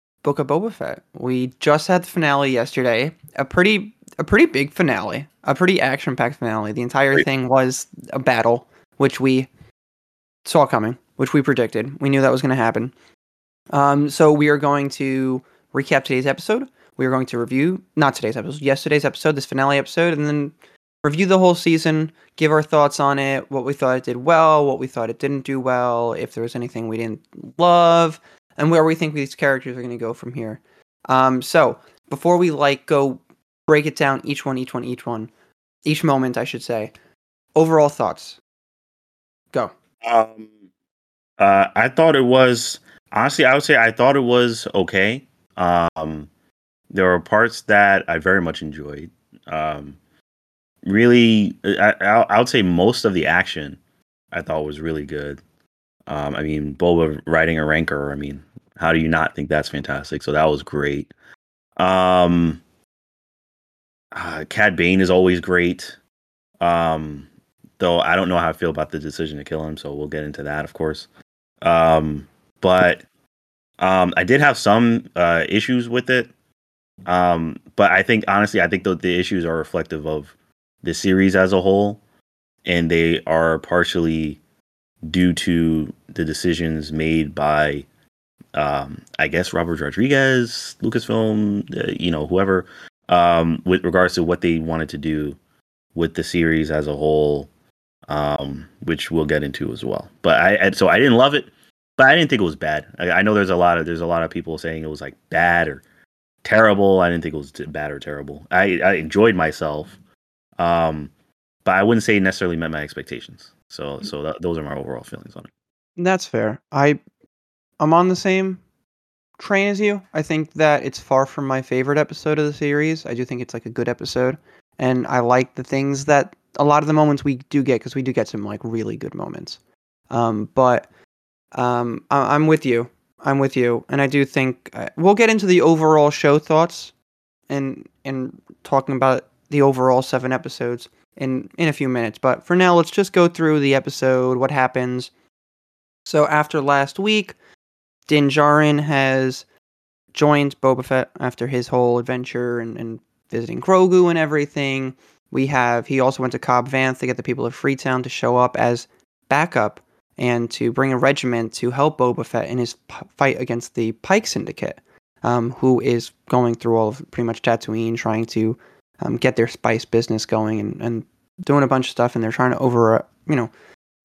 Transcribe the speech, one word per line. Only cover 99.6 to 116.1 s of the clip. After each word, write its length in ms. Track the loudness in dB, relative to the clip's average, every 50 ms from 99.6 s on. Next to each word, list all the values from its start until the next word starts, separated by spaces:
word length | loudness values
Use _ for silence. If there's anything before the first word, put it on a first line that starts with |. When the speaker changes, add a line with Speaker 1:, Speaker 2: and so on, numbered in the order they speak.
| -8 -8 -8
Speaker 2:
as 100 | -8 -8
well. 240 | -8 -8 -8 -8 -14 _ _
But 180 | 0 2 2 4
I, 280 | 4 4 2 2 2
I, 40 | 0
so 180 | 2 2 2 4
I 80 | 4 4
didn't 180 | 4 6 6
love 160 | 6 4 4 2
it, 160 | -2 -4 -6 _ _ _ _ _ _ _ _ 2
but 100 | 4 6
I 80 | 6 6
didn't 140 | 6 4 2
think 120 | 2 0
it 40 | 0
was 100 | 0 -2
bad. 300 | -4 -4 -4 -4 -4 -6 -10 -10 -6
I, 100 | -2 0
I 120 | 2 2 4
know 100 | 4 4
there's 160 | 4 2 2
a 60 | 2
lot 240 | 4 4 4 4 2
of, 60 | 0
there's 120 | -4 -4 -4
a 60 | -2
lot 180 | -2 -2 -2 -2
of 60 | -4
people 300 | -6 -10 -10 -8 -10 -8
saying 240 | -8 -8 -8 -8 -10
it 60 | -10
was, 120 | -12 -12
like, 140 | -14 -18 -18 _ _ -6
bad 380 | -2 0 2 4 4 2 0
or 140 | -2 -4 -12 _ _ _ _ _ _ _ _ _ _ _ _ -4
terrible. 560 | 2 4 6 6 6 6 4 4 4 6 4
I 100 | 4 2
didn't 140 | 0 -2 -6
think 100 | -6 -10
it 40 |
was 140 | -10 -12 -14
t-, 140 | _ -14 -14
bad 260 | -10 -8 -8 -8 -8
or 80 | -8 -10
terrible. 460 | -12 -12 -12 -12 -12 -14 -16 -16 -8 -2
I, 280 | 0 2 2 2 2 2
I 140 | 2 2 2
enjoyed 400 | 0 -4 -2 2 4 4 4 4
myself, 640 | 2 0 -2 -2 -4 -6 -6 -6 -8 -10 -12 -18 _ _ _ _ _ _ _ _ _ _ _ _ -2
um, 500 | 0 2 2 2 0 0 -2 -6 -10 -14 _ _ _ _ _ _ _ _ _ _ -2
but 120 | 0 2
I 80 | 4 4
wouldn't 200 | 4 2 2 2
say 140 | 2 2
it 40 | 2
necessarily 360 | 2 0 0 -2 -4 -4 -2
met 140 | -4 -6 -6
my 120 | -6 -8 -10
expectations. 680 | -10 -12 -16 -14 -12 -14 -14 -14 -18 -20 _ -20 _ _ _ _ _
So, 320 | -16 -12 -12 -12 -10 -12
so 200 | -12 -12 -10 -8
that, 200 | -8 -8 -8 -6
those 160 | -6 -6 -4
are 60 | -4 -6
my 120 | -8 -10
overall 280 | -10 -10 -10 -12 -12 -12
feelings 320 | -16 -18 -20 -20 -20 -20
on 100 | -20 -20
it. 60 | -20 _ _ _ _ _ _ _ _ -10
Speaker 1:
That's 300 | -4 -2 -2